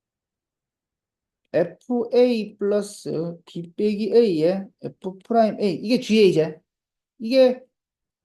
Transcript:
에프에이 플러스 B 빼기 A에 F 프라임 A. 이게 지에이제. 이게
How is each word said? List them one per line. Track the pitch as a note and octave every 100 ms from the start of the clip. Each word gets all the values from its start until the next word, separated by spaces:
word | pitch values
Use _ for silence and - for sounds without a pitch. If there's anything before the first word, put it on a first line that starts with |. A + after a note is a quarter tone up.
| _ _ _ _ _ _ _ _ _ _ _ _ _ _ _
에프에이 | D3 E3+ - - A#3+ - B3 B3 A3+ G#3 -
플러스 | G3+ G#3 G3+ - D3 D3+ E3+ E3+ -
B | F3 E3+
빼기 | - G#3 G#3 A3 A3+
A에 | A3+ D#3 D#3+ G3 G3 _
F | C#3+ - F#3+ F#3+ -
프라임 | A3+ A3 -
A. | G3+
이게 | D3+ G#3 B3
지에이제. | - A3 G3 D#3+ D#3 D#3 _ _ _ _ _ -
이게 | A3+ C4 B3+ B3+ - _ _ _ _ _